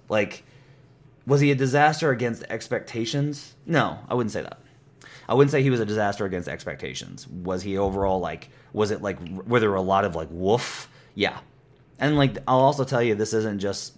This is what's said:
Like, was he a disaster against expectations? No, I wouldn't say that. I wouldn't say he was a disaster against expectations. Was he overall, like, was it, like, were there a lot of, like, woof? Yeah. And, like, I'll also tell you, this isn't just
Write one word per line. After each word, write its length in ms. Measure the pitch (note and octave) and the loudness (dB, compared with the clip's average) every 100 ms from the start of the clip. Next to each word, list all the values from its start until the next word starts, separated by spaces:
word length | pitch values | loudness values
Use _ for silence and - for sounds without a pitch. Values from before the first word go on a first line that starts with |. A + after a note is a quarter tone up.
| _ | _
Like, 340 | G#2+ G2+ - - - _ - _ _ - _ - | -2 -2 -6 -20 -20 _ -20 _ _ -20 _ 0
was 140 | C#3 | 4
he 100 | C#3+ | 4
a 40 | C3+ | 4
disaster 560 | C3+ C#3+ D3+ D#3 D#3+ | 2 4 4 4 0
against 320 | A#2+ A#2+ A#2 | 0 -2 -4
expectations? 1080 | - A2 - A#2+ - A#2 A2+ C#3+ D3 C#3+ - - - | -8 -10 -4 -6 -4 -6 -2 -2 -2 -4 -14 -20 -2
No, 340 | D#3+ G2+ D2 - | 0 0 -4 -4
I 60 | |
wouldn't 180 | B2 A2 | -2 0
say 100 | G2+ | -4
that. 180 | - - _ _ _ _ - - - | -8 -14 _ _ _ _ -20 -20 0
I 60 | |
wouldn't 160 | B2 C#3+ | 4 4
say 140 | D3 | 4
he 80 | C3+ | 2
was 80 | B2 | 2
a 60 | G#2 | 0
disaster 380 | G#2+ G2+ G2+ G2 | 0 0 -2 -4
against 220 | F2+ E2+ | -4 -6
expectations. 800 | D#2 - C#2 C#2+ B1+ G1+ - - | -8 -10 -10 -10 -10 -12 -16 -14
Was 360 | F2+ F2+ F#2 | -10 -4 -4
he 160 | G2 F#2+ | -2 0
overall, 400 | G2 G2 G2 F#2+ | 0 2 0 0
like, 300 | E2+ D#2+ - - - | -2 -8 -14 -20 -10
was 180 | G#2 G#2 | -2 0
it, 100 | G#2 | 0
like, 160 | G2 D#2+ E2+ F#2+ G#2 | -4 -6 -8 -10 0
were 120 | A#2+ | 2
there 140 | G#2+ | 4
a 80 | F#2+ | 2
lot 240 | F#2 F#2+ G2+ | 2 2 2
of, 100 | E2 | -2
like, 120 | D#2+ | -8
woof? 580 | E2 F#2 A#2+ - - - - - - | -2 2 2 0 -10 -16 -20 -18 -2
Yeah. 240 | F#2+ - - _ _ _ _ - | -2 -2 -16 _ _ _ _ -4
And, 180 | C#3 D3 | 0 2
like, 220 | C#3 G2+ - | 2 0 0
I'll 120 | B2+ | 4
also 240 | C3+ C#3+ | 4 2
tell 180 | B2+ B2 | 0 2
you, 140 | A#2+ G#2 | 2 2
this 180 | G#2+ | 0
isn't 240 | A2+ A2 G2+ | 0 0 -2
just 380 | G2 F#2+ - | -4 -4 -10